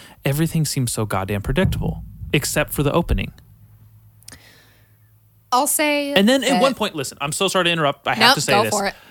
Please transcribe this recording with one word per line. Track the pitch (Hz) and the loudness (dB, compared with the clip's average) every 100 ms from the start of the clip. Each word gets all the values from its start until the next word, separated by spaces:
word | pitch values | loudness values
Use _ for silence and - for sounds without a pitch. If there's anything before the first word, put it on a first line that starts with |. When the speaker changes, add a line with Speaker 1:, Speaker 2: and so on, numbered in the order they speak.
| - - | -20 -8
Speaker 1:
Everything | - 139 160 165 | -4 0 0 0
seems | 151 - 120 | -2 -2 -2
so | - 107 | -2 -2
goddamn | 98 98 101 | -2 -2 -4
predictable, | - - 190 - - - - - - | -2 0 0 0 -4 -6 -10 -14 -2
except | 151 - - 147 | -2 0 -2 -4
for | - | 0
the | 143 | 0
opening. | 160 170 - - - - - - - - - - _ - - - - - _ _ _ _ _ _ _ - | 0 0 -2 -4 -10 -20 -20 -20 -20 -20 -20 -20 _ -20 -20 -20 -20 -20 _ _ _ _ _ _ _ -2
Speaker 2:
I'll | 240 285 | 0 2
say | - 302 294 285 | 0 0 0 0
Speaker 1:
And | 285 202 | 2 4
then | 269 | 4
at | 247 | 2
Speaker 2:
that | 277 | 2
Speaker 1:
one | 269 | 2
point, | 254 208 | 0 -4
listen, | 156 127 - | -4 -8 -6
I'm | 143 | -6
so | - 196 | -2 0
sorry | 190 | 2
to | 175 | 2
interrupt. | 170 147 143 - | 2 0 0 -2
I | |
have | 135 226 | 2 4
Speaker 2:
Nope, | 269 | 4
Speaker 1:
to | |
say | - | 2
Speaker 2:
go | - | 2
Speaker 1:
this. | - | 2
Speaker 2:
for | 104 196 | 0 -2
it. | - - | -6 -16